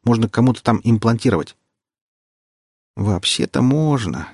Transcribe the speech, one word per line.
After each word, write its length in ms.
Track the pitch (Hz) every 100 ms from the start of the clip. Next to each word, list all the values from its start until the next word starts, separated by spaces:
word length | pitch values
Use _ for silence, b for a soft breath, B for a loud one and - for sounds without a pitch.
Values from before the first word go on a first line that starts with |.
можно 260 | 117 117 113
кому-то 340 | - 123 117
там 180 | - 110
имплантировать?» 720 | 113 110 113 113 127 92 - - _ _ _ _ _ _ _ _ _ _ _ _ _ -
«Вообще-то 680 | 101 90 - - - -
можно», 680 | 127 151 156 139 98 65 76